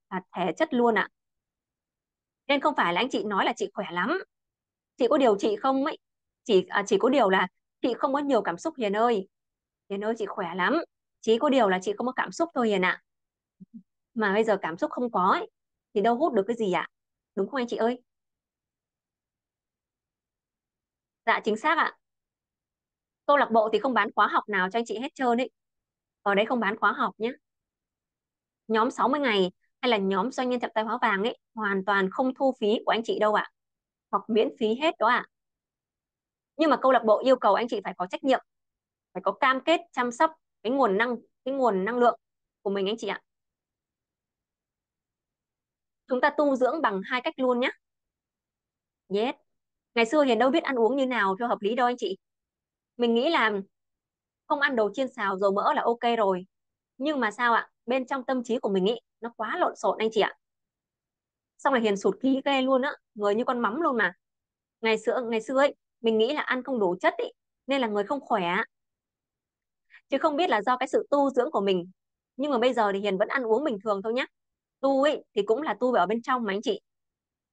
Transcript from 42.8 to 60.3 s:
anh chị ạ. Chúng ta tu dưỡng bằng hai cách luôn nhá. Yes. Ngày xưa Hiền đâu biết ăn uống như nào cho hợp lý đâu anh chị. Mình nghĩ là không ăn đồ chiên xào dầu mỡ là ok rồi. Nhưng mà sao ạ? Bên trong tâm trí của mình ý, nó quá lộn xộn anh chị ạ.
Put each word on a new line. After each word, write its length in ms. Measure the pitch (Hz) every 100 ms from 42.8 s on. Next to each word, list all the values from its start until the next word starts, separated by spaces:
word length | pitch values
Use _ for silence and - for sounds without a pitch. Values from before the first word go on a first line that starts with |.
| 196
anh 100 | 226
chị 100 | 202
ạ. 120 | 185 - _ _ _ _ _ _ _ _ _ _ _ _ _ _ _ _ _ _ _ _ _ _ _ _ _ _ _ -
Chúng 120 | 254
ta 100 | 294
tu 260 | 294 294 254
dưỡng 260 | 247 311
bằng 180 | 247 190
hai 160 | - 254
cách 100 | 320 294
luôn 220 | 254 240
nhá. 100 | 285 - _ _ _ _ _ _ _ _ _ _ _ _ _
Yes. 260 | 196 240 - _ _ _ _ _
Ngày 120 | 233 226
xưa 160 | 311
Hiền 140 | 269 220
đâu 120 | 262
biết 120 | 311
ăn 140 | - 254
uống 200 | 220 277
như 100 | 262
nào 300 | 240 196 190
cho 80 | 240
hợp 120 | 208
lý 120 | 202
đâu 120 | 247 240
anh 100 | 240
chị. 200 | 190 190 _ _ _ _ _ _ _ -
Mình 180 | 240
nghĩ 160 | 233 294
là 220 | 311 220 202 196 _ _ _ _ _ _ _ -
không 140 | 294
ăn 160 | 285 240
đồ 140 | 202
chiên 140 | 208 254
xào 300 | 240 196 190
dầu 140 | 202
mỡ 200 | 196 220
là 80 | 285
ok 360 | - 233 240 226
rồi. 280 | 196 180 185 _ _ _ _ -
Nhưng 220 | 277 285
mà 100 | 214
sao 240 | 208 240
ạ? 160 | 220 - _ -
Bên 200 | 262 247
trong 180 | 269
tâm 200 | 254 262
trí 140 | 240 240
của 100 | 214
mình 180 | 190 190
ý, 80 | 494 - _
nó 120 | 233 -
quá 200 | 220 349
lộn 180 | 285 -
xộn 220 | 220 -
anh 100 | 220
chị 80 | 220
ạ. 140 | 185